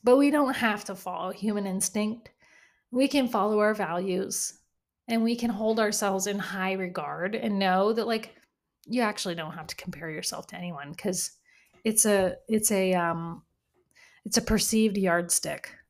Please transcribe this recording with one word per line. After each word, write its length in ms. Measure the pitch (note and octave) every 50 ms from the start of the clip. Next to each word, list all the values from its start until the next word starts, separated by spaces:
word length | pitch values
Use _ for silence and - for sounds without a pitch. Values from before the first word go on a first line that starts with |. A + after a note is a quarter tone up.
But 140 | - B3 B3
we 140 | C4+ C#4+ C#4+
don't 260 | D4 D4 C#4+ B3+ C4+
have 280 | - A#3+ A3+ G#3 G3+ -
to 100 | - G3
follow 360 | F#3 - F#3 F3+ F3 F3+ F#3
human 360 | F#3+ - F#3+ A3 G#3 G#3 G3+
instinct. 640 | G3 F#3 F#3+ - - - G#3+ G#3+ G#3+ A3+ A#3+ _ - _ _ _ _ _ - _ _ _ _ _ _
We 160 | - B3 C4+
can 220 | C4+ C4+ C#4+ C4 A#3+
follow 300 | A#3+ G#3 F#3+ G#3+ G#3+ G#3
our 160 | G#3 G#3+ A3
values, 800 | G3+ G3 D#3 E3+ F3+ F#3+ G3 F3+ F#3 F#3+ - - - - - - _ _ _ _ _ _ _ _ _ _ -
and 160 | A3+ A3+ A3+
we 100 | A#3 A#3+
can 160 | A#3 A#3+ A#3
hold 300 | G3 G3 A3 A3 A3 A3+
ourselves 480 | A3 G#3 G#3 - G#3+ G3 F#3+ F#3+ F#3+ G#3
in 100 | G3+ G3+
high 360 | - - F#3+ G3 F#3 F#3+ F#3+
regard 600 | F#3+ F#3+ F3 F3 - D3+ D3 D3 D#3 E3+ G3 G#3+
and 240 | A3 - A3 G3+ G3
know 340 | G3 F#3+ F#3 F#3 G3 G#3+
that, 140 | A3+ A3+ -
like, 300 | A#3 A3+ A3 A3 - - _ _ _ _ _ _ _ _ _ _
you 160 | - G#3+ B3+
actually 320 | A#3+ G#3 G#3 - - G3 E3+
don't 180 | E3+ D#3+ D#3
have 140 | E3 E3+ D#3
to 100 | - -
compare 320 | - - F#3 F3+ C#3 E3+ D#3+
yourself 380 | D#3 D#3 F3+ - - D#3+ -
to 100 | - -
anyone, 380 | F3 F3+ F3 E3 C#3 C#3+ C#3+ D#3
'cause 380 | - - G#3 F#3+ F#3 - - - _ _ _ _ _ _ _ _ _
it's 240 | _ A3 G#3+ G#3+ -
a, 300 | A3 G#3 G3 F#3+ F3+ F3+ - _ -
it's 220 | A3 G#3+ G#3+ -
a, 240 | G#3 F#3+ F#3+ F#3 F#3
um, 480 | F3 E3+ E3+ E3 E3+ E3 E3+ E3+ - _ _ _ _ _ _ _ _ _ _ _ _ - - _ _ _
it's 120 | A3 -
a 60 | A#3
perceived 540 | A3 - A3 G#3 A3 - A3+ A3 A3 A3 F#3+
yardstick. 800 | G3+ F#3+ F3+ E3+ F3 F3 E3+ - - - D#3 D3 C#3 - - - - -